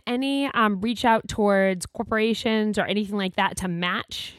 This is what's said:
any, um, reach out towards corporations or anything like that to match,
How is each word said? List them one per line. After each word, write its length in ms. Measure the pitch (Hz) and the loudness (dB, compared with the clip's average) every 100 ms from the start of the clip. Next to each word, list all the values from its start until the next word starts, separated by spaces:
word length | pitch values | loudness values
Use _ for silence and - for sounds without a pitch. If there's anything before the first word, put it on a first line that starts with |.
| - | -4
any, 440 | 247 269 277 277 | -2 -2 -2 -2
um, 300 | - 214 196 | 2 2 2
reach 240 | 220 233 247 | -2 0 2
out 200 | 226 - | 2 0
towards 600 | - 208 196 190 185 - | 0 4 4 4 0 -6
corporations 880 | - 202 220 226 220 240 220 214 208 | -10 -2 0 2 0 0 2 0 0
or 40 | |
anything 320 | 185 196 202 202 | 0 0 -2 -2
like 200 | 190 196 | -2 0
that 200 | 190 175 | 0 0
to 100 | 185 | -4
match, 640 | 170 175 202 - - - | -2 -2 -4 -6 -12 -14